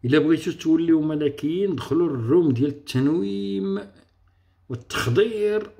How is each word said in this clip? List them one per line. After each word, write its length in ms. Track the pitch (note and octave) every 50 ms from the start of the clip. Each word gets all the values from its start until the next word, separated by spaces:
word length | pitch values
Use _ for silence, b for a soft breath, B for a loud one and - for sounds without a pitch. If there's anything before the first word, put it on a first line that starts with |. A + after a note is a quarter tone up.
| -
إلا 140 | A#2+ C3+ D#3
بغيتو 340 | C#3+ D3+ E3 D#3 - F3+ E3
توليو 480 | - - D#3+ D#3+ D#3+ E3 E3 E3 D#3
ملكيين، 760 | D3+ D#3 D#3 D3+ D3+ C#3+ C#3 - - D3 E3 F3+ G3 G3+ F3
دخلوا 320 | B2+ - - C#3 D#3+ F3 E3
الروم 420 | C#3+ B2+ A2+ A2+ C#3 F3+ F3 D#3
ديال 180 | B2+ A2+ C3+ D3
التنويم 1120 | C#3 - - - - C3 C3 C#3+ D#3 F3 G3 G3+ G3 G3 G3+ G3 G3 G3 G3 G3 G3 G3+ G3+ - - - _ _ _ _ _ _ _ _ _ _ _ _ _ _
والتخضير 1000 | B2+ A#2 - _ - - - B2 A#2 E3+ G#3 A#3 A3+ G#3+ G#3 G#3 G#3 G#3+ G#3 - - -